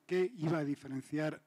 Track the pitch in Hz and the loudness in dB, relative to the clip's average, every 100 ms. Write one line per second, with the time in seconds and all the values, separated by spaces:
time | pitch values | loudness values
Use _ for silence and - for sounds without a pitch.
0 | - 180 185 240 156 160 143 143 139 135 | -2 2 2 0 0 2 0 -2 -4 -6
1 | - 147 156 - | -4 -2 -2 -4